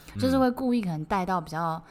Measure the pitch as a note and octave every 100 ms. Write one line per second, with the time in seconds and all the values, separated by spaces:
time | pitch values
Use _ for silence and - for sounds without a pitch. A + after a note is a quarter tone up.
0 | - G3+ B3+ C4 B3+ B3+ C4 A#3+ F#3+ D#3
1 | D#3 G3+ F3+ F#3 D#3 D#3 E3 D#3+ -